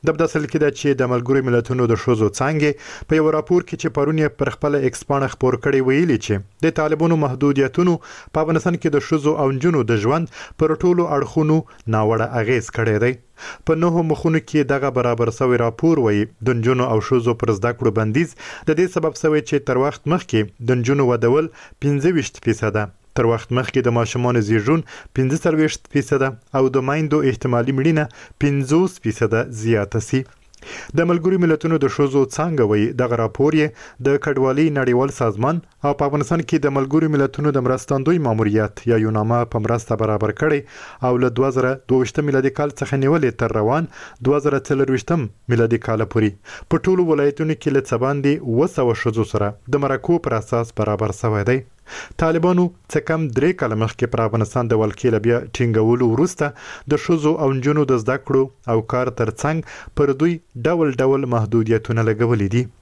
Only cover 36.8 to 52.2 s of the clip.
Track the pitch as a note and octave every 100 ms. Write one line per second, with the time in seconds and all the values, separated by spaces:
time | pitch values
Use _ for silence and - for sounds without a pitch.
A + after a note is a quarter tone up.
36.8 | C3+ D3+ D#3+ D3+ C3+ - D3 C#3 B2 B2+
37.8 | - C#3 C3+ F3 C#3 A2 G#2+ G#2+ G#2+ -
38.8 | - A2+ A2 G#2+ G#2+ A#2+ A#2 A#2+ A2 A#2
39.8 | - G#2+ A2 G#2 G#2+ G#2 D#3 D3+ - -
40.8 | - - B2+ B2 B2 A#2 C3+ B2+ B2+ C3
41.8 | - C3 B2 - D3 C3+ C3+ C3+ D3 C#3+
42.8 | C3+ C#3 C3+ E3 C#3 - A2+ A2 G#2+ C#3+
43.8 | E3 - - - A#2+ D3 C#3+ C#3 C3+ C#3
44.8 | C3+ C3 - E3+ A2+ - - A#2+ A#2 A#2
45.8 | - A2 G#2+ A2+ G#2+ F#2+ - - - D#3+
46.8 | - F#3 F3 D#3 C#3+ C#3+ D#3 D3+ - C#3
47.8 | C3 A#2 B2+ C#3+ C#3 D3 C3 A2+ E3+ -
48.8 | B2+ A2+ B2 A2+ G#2+ G#2 G2+ G#2 - C#3+
49.8 | C#3 C3 - F3 E3+ - G#2+ A#2+ A#2 -
50.8 | G#2+ G#2 G#2+ G2 A#2 G#2+ G2+ B2+ - -
51.8 | - - - -